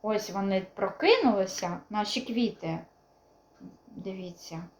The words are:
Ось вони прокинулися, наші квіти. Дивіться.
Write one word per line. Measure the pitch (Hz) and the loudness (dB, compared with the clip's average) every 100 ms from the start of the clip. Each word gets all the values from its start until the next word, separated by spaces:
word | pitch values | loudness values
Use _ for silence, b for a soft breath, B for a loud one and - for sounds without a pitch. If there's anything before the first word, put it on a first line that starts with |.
Ось | 214 214 - | 0 0 0
вони | 185 196 190 185 - | -2 2 0 0 -2
прокинулися, | 190 - 330 494 311 208 190 - 175 175 - | -4 2 6 6 6 4 0 -2 -4 -6 -6
наші | 208 202 262 | -4 -2 -2
квіти. | - 233 233 - 165 165 - _ _ _ _ _ _ _ - - - | -2 0 0 0 -4 -4 -6 _ _ _ _ _ _ _ -20 -20 -18
Дивіться. | - 180 190 180 175 - 165 175 _ | -12 -10 -10 -10 -12 -12 -12 -12 _